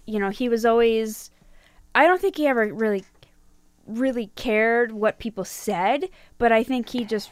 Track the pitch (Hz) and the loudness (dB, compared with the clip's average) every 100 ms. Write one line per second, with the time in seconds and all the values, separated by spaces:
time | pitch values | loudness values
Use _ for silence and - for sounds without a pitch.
0 | - 214 196 202 247 233 233 226 233 226 | -8 -4 -4 -2 -2 0 2 4 4 2
1 | 220 220 - _ _ - _ _ _ - | -2 -8 -16 _ _ -20 _ _ _ 4
2 | 311 370 392 - 294 247 214 214 220 202 | 4 4 0 0 0 2 0 0 -2 -2
3 | 190 _ - _ - _ _ _ - 220 | -6 _ -20 _ -20 _ _ _ -14 -4
4 | 262 247 208 - - 214 226 233 233 220 | -2 -2 -8 -8 -2 2 2 2 0 0
5 | 214 - 233 208 185 - - 185 190 277 | -2 -2 -8 -8 -10 -8 -6 -2 0 0
6 | 370 - - _ 233 226 226 262 226 247 | -2 -12 -20 _ 2 2 2 -4 -4 -6
7 | 214 214 - | -4 -6 -6